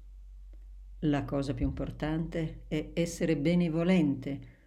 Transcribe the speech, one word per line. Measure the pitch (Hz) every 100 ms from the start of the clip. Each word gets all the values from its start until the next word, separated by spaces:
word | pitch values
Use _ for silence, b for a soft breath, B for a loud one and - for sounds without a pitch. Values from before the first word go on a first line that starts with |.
| - - - - - - - - - -
La | 156 143
cosa | 123 143 135
più | 123 139
importante | - 135 - 151 160 160 175 160 - -
è | 156 151
essere | - 170 - 165 147
benevolente | 147 175 170 160 170 185 143 127 139 139 B B